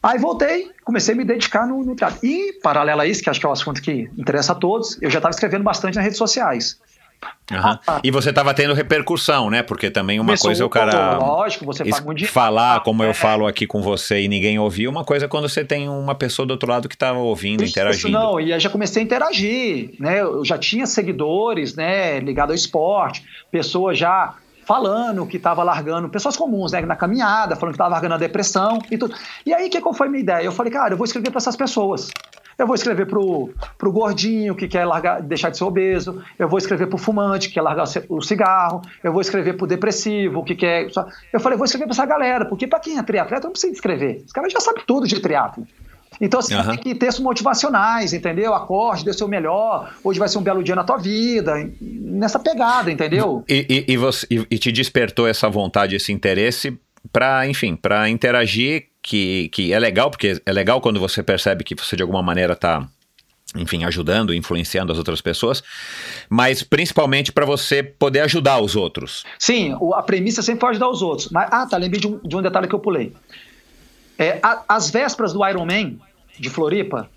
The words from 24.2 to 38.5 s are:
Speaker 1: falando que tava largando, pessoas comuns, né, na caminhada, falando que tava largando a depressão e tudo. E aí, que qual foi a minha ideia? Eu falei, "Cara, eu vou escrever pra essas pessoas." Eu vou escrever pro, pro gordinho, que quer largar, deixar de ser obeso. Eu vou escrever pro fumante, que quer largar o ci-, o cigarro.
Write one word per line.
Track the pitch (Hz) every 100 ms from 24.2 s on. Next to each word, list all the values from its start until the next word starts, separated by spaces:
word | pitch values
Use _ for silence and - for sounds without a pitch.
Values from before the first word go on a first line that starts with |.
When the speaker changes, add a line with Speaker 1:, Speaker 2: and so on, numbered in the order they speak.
| 160 - _ _ -
Speaker 1:
falando | 233 214 214 240 196 156
que | 180
tava | 170 170
largando, | 175 156 147 165 170
pessoas | 208 277 285
comuns, | 320 208 175
né, | 175
na | 165 160
caminhada, | 175 240 220 214 208
falando | 160 170
que | 143
tava | 180
largando | 165 170
a | 165
depressão | 165 202 190 190 202 226 220
e | 226
tudo. | 233 - - -
E | -
aí, | 339 370
que | 370
qual | 339
foi | 294 277
a |
minha | 277
ideia? | 202 175 175
Eu |
falei, | 180 233
"Cara, | 262 240
eu | 180
vou |
escrever | 233 240 240
pra | 262
essas | 247
pessoas." | 240 269 226 196 190 - - - - - -
Eu | 240
vou |
escrever | 247 247 185 190
pro, | 202 196 160 123 - - -
pro | 196
gordinho, | 196 220 170 196 220 208
que | 185 180
quer | 180
largar, | 175 165 175 175
deixar | 147 156 165
de | -
ser |
obeso. | 185 185 190 185 185 185 - -
Eu | 170
vou | 185
escrever | 190 185 185
pro | 190
fumante, | - 208 202 196 -
que |
quer | -
largar | 156 156
o | 160
ci-, | 175 -
o | 156
cigarro. | - 202 196